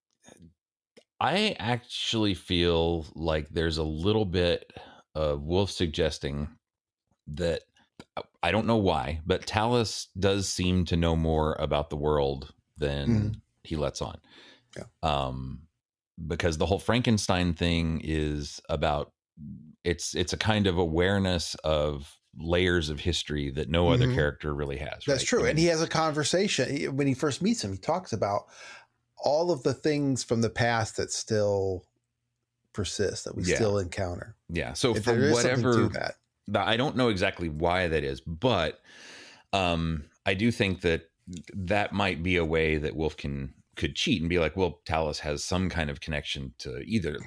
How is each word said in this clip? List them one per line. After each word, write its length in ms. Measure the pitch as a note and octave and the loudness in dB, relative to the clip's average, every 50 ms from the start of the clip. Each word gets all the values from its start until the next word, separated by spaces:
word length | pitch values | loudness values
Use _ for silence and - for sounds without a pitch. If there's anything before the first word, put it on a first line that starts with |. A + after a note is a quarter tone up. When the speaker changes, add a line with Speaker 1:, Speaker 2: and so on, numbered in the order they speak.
| _ _ _ _ _ - - - F2+ E2 _ _ _ _ _ _ _ _ _ - _ _ _ - | _ _ _ _ _ -20 -20 -20 -20 -20 _ _ _ _ _ _ _ _ _ -20 _ _ _ -2
Speaker 1:
I 360 | G#2+ B2+ E3 G3+ G#3+ G#3 - - | -2 0 2 2 0 0 -2 -2
actually 720 | F#2+ A#2 B2 A#2+ - - - - - - - A2 G#2+ G#2 F#2 | -2 -2 -2 -2 -4 -8 -8 -6 -4 -2 0 2 2 2 0
feel 720 | - - - F#2 E2+ E2+ F2 E2+ E2 E2 E2+ E2+ E2 D#2 - - | -2 -2 0 2 4 4 4 4 4 4 2 0 -2 -4 -8 -10
like 360 | D2+ D#2+ E2 D#2 D#2 D2+ - | -4 0 0 0 0 -2 -2
there's 280 | E2 E2+ D#2+ E2 D2+ D#2+ | -2 0 0 0 0 0
a 60 | D#2 | -2
little 420 | D#2 D#2 D#2 E2+ G#2 G#2+ A2 G#2+ | -2 -2 0 0 2 2 2 0
bit 460 | F#2 E2+ F2+ F2 F2 E2 - - _ - - - - - - _ _ - | 0 0 2 2 2 2 0 -2 _ -18 -18 -18 -18 -20 -20 _ _ -4
of 280 | D2+ D#2 D2 D2 C#2+ D2 | -2 0 0 0 -2 -2
Wolf 260 | D#2 F2 F#2+ G2+ F#2 | 0 2 2 2 0
suggesting 760 | - - F#2 D#2+ D2+ E2 D#2+ D#2 - - - C#2 C#2+ C#2+ D2 - - _ _ _ _ _ _ _ _ _ _ _ _ _ _ - | 0 -2 -2 -2 0 0 0 0 0 -2 -6 -6 -4 -4 -6 -6 -8 _ _ _ _ _ _ _ _ _ _ _ _ _ _ -12
that, 340 | D2+ C#2+ E2+ E2+ D#2 - - _ _ _ _ _ _ _ - _ - - - _ _ - | -6 -2 -2 -2 -2 -2 -6 _ _ _ _ _ _ _ -20 _ -12 -12 -12 _ _ -4
I 100 | - F2 | 0 2
don't 140 | F#2 A2 A2 G#2+ | 2 2 2 4
know 100 | A#2 A2 | 2 4
why, 420 | G2 F2+ E2 C#2+ B1+ C#2+ D#2+ D#2 D#2 | 4 4 2 2 0 -2 -4 -6 0
but 200 | F2 F#2 D#2+ - | 0 0 0 0
Tallis 640 | - - A2 G#2+ A#2+ B2 A#2+ A2 - - - - - - F#2+ | -2 0 0 2 2 2 2 2 0 -4 -8 -10 -10 -6 0
does 300 | F#2 G2 G2 G2+ F#2 - | 2 2 2 2 0 -2
seem 380 | - - F2+ F2+ F#2 F#2 E2+ | -2 0 2 2 4 4 4
to 100 | - F2 E2 | 2 2 2
know 180 | E2+ E2 E2 | 4 4 4
more 380 | E2 D#2+ D#2+ D#2 D#2 D#2 D#2 - - | 2 2 2 4 4 2 2 0 0
about 300 | D2+ C#2+ D2 D2 D2 - | 0 0 0 0 0 -2
the 80 | D2+ D2 | -4 -2
world 560 | D2 D2+ D2+ D2 C#2 C2+ C#2 C2 C#2 - - _ _ _ _ - | 0 2 2 2 2 0 0 -4 -8 -14 -18 _ _ _ _ -4
than 300 | D2+ C#2+ C#2+ C#2+ C#2 C#2 | -2 -2 -2 -2 0 2
Speaker 2:
Mm. 320 | C#2 - - G#1+ A1 - _ _ _ _ _ | 2 2 2 0 -4 -6 _ _ _ _ _
Speaker 1:
he 120 | - D#2+ | -8 -4
lets 260 | D2+ C#2+ C2+ - - | -2 -2 -2 -4 -4
on. 180 | C#2+ - - - _ _ - - - - - _ _ _ - - | -8 -8 -8 -14 _ _ -20 -20 -20 -20 -20 _ _ _ -16 -16
Speaker 2:
Yeah. 60 | - - _ - - | -16 -16 _ -4 -2
Speaker 1:
Um, 600 | D#2 D2 C#2 C2+ C2 C2 C2 B1+ C2 C2 C#2+ D#2 _ _ _ _ _ _ _ _ _ _ - E2 | 0 0 0 0 -2 -6 -8 -8 -10 -10 -12 -16 _ _ _ _ _ _ _ _ _ _ -12 -6
because 320 | D#2 E2+ D#2 - E2+ D#2+ D#2 | -6 -4 0 0 0 0 0
the 80 | F2+ | 0
whole 140 | D#2 G2 F2 | 0 0 0
Frankenstein 760 | - - A2 B2 A#2+ B2+ A2 G2+ - - F#2+ F2+ F2+ F2 E2 | 2 0 0 2 4 2 2 2 2 0 0 2 2 0 0
thing 480 | - F2 E2+ E2+ E2 E2 E2 E2 D2+ - | 2 2 2 2 2 2 0 -2 -2 -2
is 580 | D#2 D#2+ D#2 D#2 D2+ D2 D2 C#2+ - - - - - | -2 -2 0 0 0 -2 -4 -6 -8 -10 -14 -6 -4
about, 420 | D#2+ D2 D#2+ D#2 D2 D2 C#2+ - _ _ _ _ _ - D2+ D#2 - - - - - _ - | -2 0 0 0 0 0 -4 -6 _ _ _ _ _ -16 -14 -14 -14 -16 -18 -20 -20 _ -2
it's, 320 | F2 E2+ E2 - - - | -2 -2 -2 -4 -4 -2
it's 160 | F2 F2+ - - | -2 -2 -2 -2
a 40 | D2+ | -2
kind 300 | - A2 A2 G#2+ G2+ F#2+ | 0 2 2 4 4 2
of 100 | E2+ E2+ | 4 2
awareness 800 | F2+ E2 D#2 E2+ F2+ F#2+ G2+ G2 F#2+ F#2 F2+ E2+ - - - - - | 2 2 2 2 4 4 4 2 2 2 0 0 -2 -4 -8 -4 -2
of 520 | D#2 D#2 D2+ D2 D2+ D2 C#2 C#2+ - - _ _ _ - C#2 | 0 2 2 2 0 -2 -4 -8 -14 -20 _ _ _ -16 -10
layers 520 | D#2+ E2 F2 F2+ F#2 F2+ F2 F2 D#2+ D2+ | -2 0 2 4 4 4 4 2 0 0
of 120 | D2+ C#2+ | -4 -4
history 480 | - F2+ D#2+ - - - D2 D2 C#2+ C#2 | -2 -2 -2 -2 -2 -4 -4 -4 -4 -4
that 180 | C2 D2+ D2 A#1+ | -4 -4 -2 0
no 200 | D#2 E2+ F2 E2+ | 2 4 4 6
other 160 | E2 - - | 6 4 4
Speaker 2:
Mm-hmm. 100 | B2+ B2 | 2 2
Speaker 1:
character 380 | - D2+ D2 C#2 - - D2+ D2 | 2 0 0 -2 -4 -6 -6 -4
really 240 | C#2+ D2 C#2 C#2 C#2 | -4 -4 -4 -4 -6
has, 260 | D2 B1 - - - | -6 -8 -10 -8 -2
Speaker 2:
That's 160 | C#3+ C#3 B2+ - | -2 0 0 0
Speaker 1:
right? 40 | - | 0
Speaker 2:
true. 180 | B3 G#3+ B2 | 0 2 2
Speaker 1:
I 40 | A#2+ | 2
Speaker 2:
And 60 | C#3+ D#3 | 2 4
Speaker 1:
mean 60 | E3+ | 4
Speaker 2:
he 60 | E3+ | 4
has 120 | E3 D#3+ | 4 2
a 60 | E3 D#3+ | 0 0
conversation. 840 | - D#3 D#3+ D#3+ C#3+ D3+ C#3+ - - F3+ G#3 G3 - - B2+ - - | 0 0 0 0 0 0 0 2 2 2 2 0 0 0 0 0 0
He, 120 | - D#3 - | -4 -4 -4
when 200 | C#3 C3+ C#3+ C#3 | -2 0 0 0
he 60 | B2 | 0
first 280 | - E3 D3 B2 - | 2 0 -2 -2 0
meets 220 | F3 A3 A#3 - - | 0 0 0 0 -2
him, 80 | G2 F#2+ | -6 -6
he 40 | F#2+ | -6
talks 360 | - - D#3+ F#3 F#3 - A#2 | -2 -2 -2 -2 -2 -6 -4
about 300 | F#2 A2 G2+ G2+ G#2 - - - - - - - - - _ _ _ _ _ _ - | -2 0 0 0 -2 -4 -6 -20 -20 -20 -20 -20 -20 -20 _ _ _ _ _ _ -2
all 340 | - B2+ D3 D#3 F3 F3 | 0 2 2 2 2 2
of 120 | E3 C3+ - | 0 0 0
the 100 | C#3+ B2+ | -2 -2
things 500 | - - D#3 D3 D3 C#3+ C#3 C3+ A#2 - | 0 0 0 0 2 2 0 0 0 0
from 180 | - A#2+ A2+ | 0 0 2
the 80 | A2+ A2 | 2 0
past 460 | - - A#2+ A#2 A#2 A2+ A2 - - - | 0 0 0 2 2 2 0 -2 -2 -6
that 140 | - - | -6 -4
still 760 | - - - - A2+ G#2 G#2 G#2 G2+ G2 F#2+ G2 F#2 F2+ - _ _ _ _ _ _ _ _ _ _ _ _ _ _ _ _ _ - | -4 -8 -4 0 0 2 2 2 2 2 0 0 -2 -6 -8 _ _ _ _ _ _ _ _ _ _ _ _ _ _ _ _ _ -6
persist, 520 | - F#2+ - - - G2 F2 F2+ - - | -4 -4 -4 -2 -2 -2 -2 -2 -4 -8
that 100 | - - | -8 -6
we 80 | G#2+ F#2 | -4 0
Speaker 1:
Yeah. 120 | F2+ E2 | 0 2
Speaker 2:
still 220 | - A2+ G2+ G2+ G2+ | 2 2 2 2 0
encounter. 580 | F#2 F2 - G#2 F#2+ F2+ F2+ - - G#2+ - _ _ - | -2 -4 -4 -6 -6 -6 -6 -8 -10 -14 -16 _ _ -6
Speaker 1:
Yeah. 240 | E2 E2 C2+ A#1+ D2 | -4 -4 -4 -4 -4
So 220 | - - B2 A2 | 0 0 2 2
Speaker 2:
If 80 | A2 G2 | 2 2
Speaker 1:
for 80 | A#2+ | 2
Speaker 2:
there 100 | A#2 A#2 C3+ | 2 4 4
is 180 | D3+ - - | 4 4 4
something 200 | - C#3+ B2+ B2 A2+ | 4 2 2 2 2
to 40 | B2+ | 4
Speaker 1:
whatever, 200 | A#2+ A2 - - | 4 4 4 2
Speaker 2:
that. 260 | - - - - - _ _ _ _ _ - G#2 G2+ | 0 -4 -6 -6 -8 _ _ _ _ _ -10 -2 0
Speaker 1:
th-, 120 | G2+ F#2 F#2+ | 0 2 2
I 100 | A2+ A#2 | 2 0
don't 180 | C3+ D3+ - | 0 0 0
know 140 | B2 B2+ A#2 | 2 2 2
exactly 400 | G#2 F2 G2+ F#2+ - - F2 E2 | 2 2 0 -2 -2 -2 -6 -6
why 380 | D2+ D2+ E2+ E2+ F2 F#2 F#2 E2 | -2 0 0 2 2 2 2 2
that 160 | D#2+ D2+ C#2+ | 0 0 0
is, 180 | C#2 C#2 - | -2 -6 -6
but, 580 | - E2 E2+ D#2+ - C3 A2 F2+ D#2+ D#2 - - _ - - - - - - - - - - - _ - | -8 -10 -8 -2 0 2 2 2 2 0 -2 -8 _ -20 -20 -20 -20 -20 -20 -20 -20 -20 -20 -20 _ -4
um, 540 | - G2 F#2 F2 E2+ E2 E2 E2 D#2+ D#2 D2+ - _ _ - | -2 0 2 2 2 2 0 0 -2 -4 -6 -12 _ _ -2
I 80 | G2 G2 | -2 0
do 160 | F#2 A2 A#2+ | 2 2 2
think 300 | A#2 - G#2+ F#2+ F2+ - | 2 2 2 0 0 2
that 280 | - E2+ E2 D#2 - _ _ _ _ - F2+ D#2 - - - | 2 2 2 2 -2 _ _ _ _ -16 -14 -14 -14 -12 -10
that 400 | G2+ F#2 F2 G#2 G2+ G#2 - - | -8 -4 0 0 0 0 0 0
might 300 | G2+ G2+ F#2+ E2+ D2 E2+ | 0 0 0 -2 -2 0
be 120 | F#2 F2+ E2+ | 0 2 2
a 80 | E2 | 2
way 320 | D#2 D#2+ D#2+ D#2+ D#2+ D#2 D2+ | 2 2 2 2 2 2 0
that 180 | D2 C#2 G#1 | -2 -4 -4
Wolf 220 | D2 D#2+ D2+ - - | -2 -2 -2 -4 -4
can, 360 | - C#2+ C#2 C#2 C#2 C#2 - _ _ _ _ | -8 -6 -6 -6 -8 -10 -12 _ _ _ _
could 200 | - - D2 C#2 | -4 -4 -4 -2
cheat 240 | - - - A#2+ D#2 | -2 0 0 0 0
and 80 | E2 E2 | 2 0
be 100 | F2 F2 | 2 2
like, 180 | D#2+ D2+ - F#2+ | 2 2 2 0
"Well, 240 | F#2 E2+ - - _ | 0 0 -2 -6 _
Tallis 340 | - E2 D#2+ D#2+ D2+ D2 - | -2 -2 0 0 -2 -4 -4
has 220 | - D2+ D2 D2 - | -4 -4 -4 -4 -4
some 260 | - F2+ F2+ F#2+ F2 | -2 -2 0 0 0
kind 200 | D2 E2+ D#2 D2 | 0 -2 -2 -4
of 120 | C#2+ C#2 | -4 -8
connection 520 | - - D#2 C#2+ - - - C#2+ C2+ C2 - _ | -6 -6 -6 -6 -4 -6 -8 -8 -8 -10 -12 _
to 200 | - C2+ A#1+ C2 | -12 -10 -10 -10
either 360 | - - A2+ A2 D#2+ D2+ D2 - - | -8 -2 -2 -2 -2 -2 -6 -6 -10